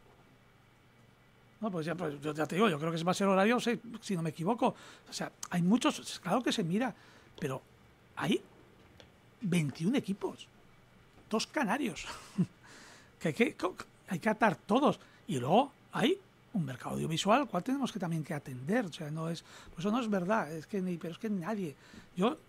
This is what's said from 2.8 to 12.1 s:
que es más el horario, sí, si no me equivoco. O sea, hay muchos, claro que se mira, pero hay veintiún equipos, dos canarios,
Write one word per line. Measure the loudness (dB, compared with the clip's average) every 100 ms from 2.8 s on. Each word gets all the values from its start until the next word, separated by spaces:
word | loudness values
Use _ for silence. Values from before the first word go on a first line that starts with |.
| 0
que | 0
es |
más | 0 2
el | 4
horario, | 6 6 4
sí, | 0 -2 -4 -12
si | -4 -2
no |
me | -2
equivoco. | -2 0 2 2 0 -12 -20 -12
O |
sea, | -8 -8 -10 -4
hay | 2
muchos, | 4 6 4 0 -6 -8
claro | 0 0
que | 2
se | 0
mira, | 0 0 -2 -4 -16 -20 -20 -6
pero | -4 -4 -10 -20 -20 -20 -18 -6
hay | 0 0 -2 -20 -20 -20 -20 -20 -20 -20 -20 -8
veintiún | 0 2 0 0 0 0
equipos, | -2 -4 -6 -8 -16 -20 -20 -20 -20 -20 -20 -20 -4
dos | -4 -2
canarios, | 0 0 0 -2 -4 -10